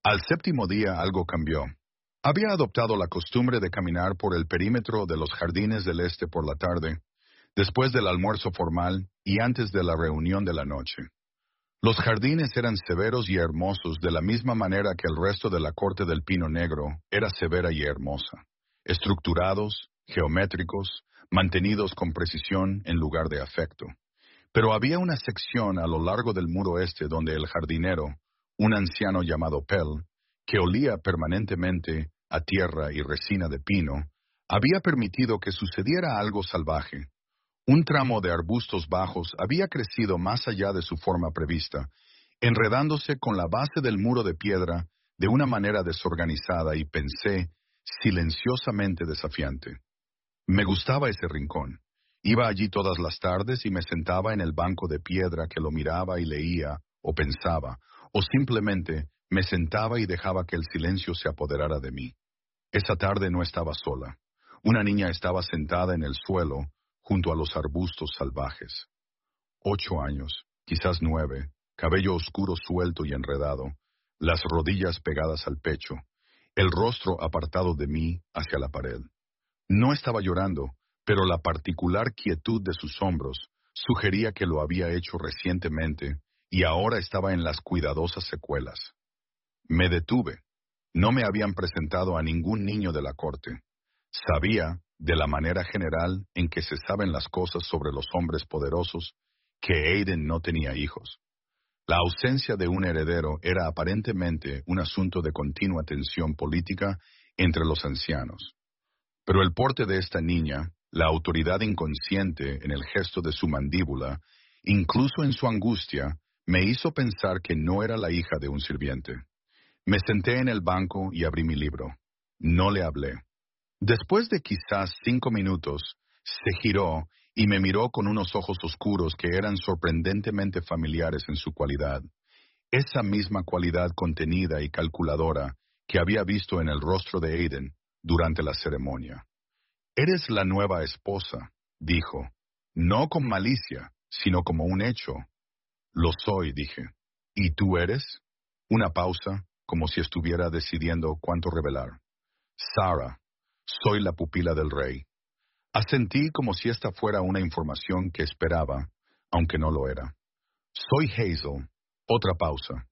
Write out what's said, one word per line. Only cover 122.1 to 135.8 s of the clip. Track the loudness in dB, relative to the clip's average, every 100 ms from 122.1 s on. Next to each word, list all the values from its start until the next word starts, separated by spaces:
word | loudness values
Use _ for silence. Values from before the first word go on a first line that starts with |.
| _ _ _
No | 2 4 4
le | 2
hablé. | 0 -2 -6 -6 -14 _ _ _ _ _
Después | 2 2 4 2 4
de | -2
quizás | -2 -6 0 0 0 -4
cinco | 0 2 2
minutos, | 2 2 0 -2 -6 -8 -16 _ _
se | -14 -4 -2 0
giró | 2 2 2 -2 -6 _ _
y | 2 4
me | 6
miró | 4 4 2
con | 0 0
unos | 0 0 -2
ojos | -2 -4
oscuros | -6 -4 0 2 0 0
que | 0 0
eran | 0 -2
sorprendentemente | -2 0 2 2 2 0 -2 -2 -2 -2
familiares | -4 -2 0 0 0 -2 -4
en |
su | -6 -6
cualidad. | -4 -2 0 -2 -4 -8 _ _ _ _ _ _
Esa | 0 2 0
misma | 2 0 0 -2
cualidad | -2 0 2 2 0 0
contenida | -2 0 2 2 2 0
y | -2
calculadora | -2 -4 0 0 2 2 0 -4 -8 _ _